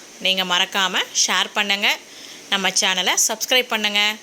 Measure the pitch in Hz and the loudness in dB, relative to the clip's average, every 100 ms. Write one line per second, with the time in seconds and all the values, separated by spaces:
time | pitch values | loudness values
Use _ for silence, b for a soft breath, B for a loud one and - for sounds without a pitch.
0 | - - 185 190 185 180 190 208 185 214 | -12 -4 -2 0 2 2 2 0 0 0
1 | 494 - - 190 202 220 208 202 220 302 | -2 0 0 0 0 -2 0 0 0 0
2 | - B B B - 196 190 185 196 185 | -6 B B B -2 0 2 2 2 2
3 | 190 339 - 220 - 254 247 220 214 208 | 0 0 0 -2 0 2 2 0 0 2
4 | 208 214 | 0 -2